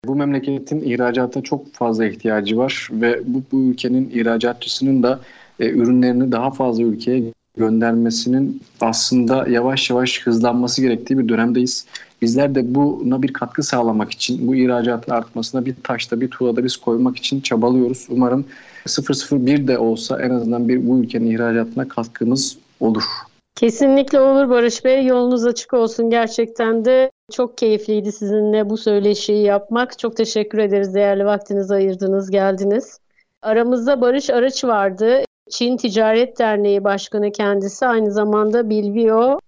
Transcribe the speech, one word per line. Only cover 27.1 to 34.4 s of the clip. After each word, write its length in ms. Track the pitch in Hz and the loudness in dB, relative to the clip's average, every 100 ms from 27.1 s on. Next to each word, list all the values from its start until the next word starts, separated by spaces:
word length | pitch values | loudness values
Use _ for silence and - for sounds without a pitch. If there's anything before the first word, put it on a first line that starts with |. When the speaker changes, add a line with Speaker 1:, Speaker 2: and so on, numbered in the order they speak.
| _ - | _ -12
Speaker 2:
çok 260 | - 240 - | -4 -4 0
keyifliydi 540 | 226 214 208 214 202 | 0 0 0 -2 -4
sizinle 580 | 208 202 214 214 214 208 | -6 -2 0 2 0 0
bu 80 | 220 | -2
söyleşiyi 680 | 220 202 202 208 - 208 | 0 2 2 0 0 2
yapmak. 560 | 202 202 202 233 247 - | 4 2 0 -2 -2 -4
Çok 180 | 233 226 | -6 -2
teşekkür 400 | 220 220 214 214 | -2 -2 -2 -2
ederiz. 380 | 208 202 196 | 0 0 0
Değerli 300 | 190 202 196 | 2 2 2
vaktinizi 480 | 202 202 202 202 196 | 0 -2 -2 -4 0
ayırdınız, 580 | 202 190 185 196 196 190 | 0 0 0 -2 -2 0
geldiniz. 680 | 196 190 190 196 214 - - _ _ _ _ | 2 2 0 0 0 -4 -20 _ _ _ _
Aramızda 600 | 214 220 233 254 233 277 | 0 0 2 0 0 2
Barış 280 | 240 269 277 | 2 2 0
Arıç 340 | 247 | 2